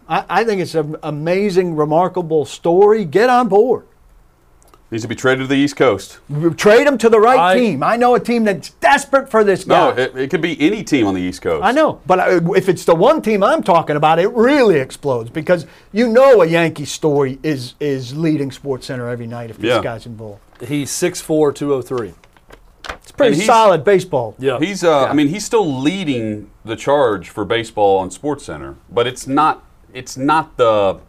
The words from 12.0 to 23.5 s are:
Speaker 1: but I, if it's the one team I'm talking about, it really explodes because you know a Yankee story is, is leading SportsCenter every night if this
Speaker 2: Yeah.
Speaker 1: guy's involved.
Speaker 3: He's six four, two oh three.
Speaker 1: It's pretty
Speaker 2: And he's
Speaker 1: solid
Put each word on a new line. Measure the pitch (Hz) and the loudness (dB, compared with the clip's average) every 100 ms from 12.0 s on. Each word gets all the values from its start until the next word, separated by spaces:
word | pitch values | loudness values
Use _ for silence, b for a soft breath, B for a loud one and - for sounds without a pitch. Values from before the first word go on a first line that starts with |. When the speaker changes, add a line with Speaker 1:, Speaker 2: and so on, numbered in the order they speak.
| - | -2
Speaker 1:
but | 185 | 0
I, | 180 180 165 | 2 0 2
if | 185 185 | 0 0
it's | 175 | -2
the | - | 2
one | 165 240 320 | 4 4 2
team | 214 208 | 0 0
I'm | 220 320 | 2 0
talking | - 170 156 147 | 2 0 0 0
about, | 156 165 | 2 2
it | 208 | 0
really | 240 240 294 220 151 | 2 2 4 4 2
explodes | 131 - 143 120 117 | -2 -8 -4 -4 -6
because | 160 147 175 - b b | -8 -2 -2 -2 b b
you | 202 240 | -2 2
know | 233 269 214 | 4 6 6
a | 165 | 6
Yankee | 170 160 156 | 2 0 -4
story | 135 - 156 143 135 135 | -12 -4 -2 0 -2 -2
is, | 156 131 123 - | -6 -6 -8 -8
is | 147 135 120 | -6 -4 -6
leading | 147 165 151 139 | -4 -2 -2 -4
SportsCenter | - 139 123 - 127 120 | -8 -8 -8 -8 -10 -8
every | 120 117 | -10 -10
night | 120 117 | -12 -14
if | 104 | -6
this | 110 110 | -2 -2
Speaker 2:
Yeah. | |
Speaker 1:
guy's | 135 113 | -2 -10
involved. | 120 110 107 101 _ _ | -14 -16 -16 -18 _ _
Speaker 3:
He's | 117 147 131 | -8 -6 -6
six | - 175 - | -4 -4 -4
four, | - 156 143 | -4 0 0
two | 135 143 | 0 -2
oh | 131 | -2
three. | - 127 95 - _ _ _ - - _ - | -2 -6 -8 -12 _ _ _ -20 -20 _ -18
Speaker 1:
It's | - - | -18 -18
pretty | - 254 | 0 2
Speaker 2:
And | 202 | 2
he's | |
Speaker 1:
solid | 220 | 4